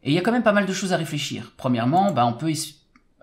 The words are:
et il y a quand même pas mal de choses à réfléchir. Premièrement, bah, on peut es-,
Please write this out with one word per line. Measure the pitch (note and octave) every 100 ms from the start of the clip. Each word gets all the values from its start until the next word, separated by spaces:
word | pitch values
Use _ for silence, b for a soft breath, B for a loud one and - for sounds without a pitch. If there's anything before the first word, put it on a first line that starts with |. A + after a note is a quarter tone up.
et | -
il |
y | D#3+
a |
quand | F3+
même | B3
pas | A3
mal | G3+ F#3+
de |
choses | F#3 G3
à | F3
réfléchir. | D#3+ D3+ C3 G#2 A2 _
Premièrement, | C3 A#2+ A#2+ E3+ G3
bah, | C#3+
on | A#2+
peut | A#2 D#3+
es-, | D3+ - - _ _ _ _